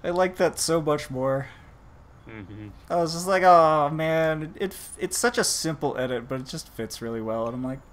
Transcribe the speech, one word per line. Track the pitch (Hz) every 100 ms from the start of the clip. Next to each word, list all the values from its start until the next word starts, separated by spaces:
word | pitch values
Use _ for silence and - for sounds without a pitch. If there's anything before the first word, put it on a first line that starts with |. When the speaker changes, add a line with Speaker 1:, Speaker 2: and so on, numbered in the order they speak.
Speaker 1:
I | 175
like | 175 185 185
that | 175 -
so | - 165
much | 151 147 -
more. | 131 131 135 135 - - - - - - - -
Speaker 2:
Mm-hmm. | 110 95 101 104 - -
Speaker 1:
I | 170
was | 165
just | 170 180
like, | 190
"Oh | 185 175 160 156 143
man, | 156 160 160 160 156 156 -
it, | 190
it, | - - -
it's | 185 -
such | 240 240
a |
simple | - - 160 151 147 -
edit, | 127 123 123
but | 131
it | 127
just | 160 -
fits | - 113 -
really | 117 113
well." | 110 113 117
And | 123
I'm |
like, | 127 131 -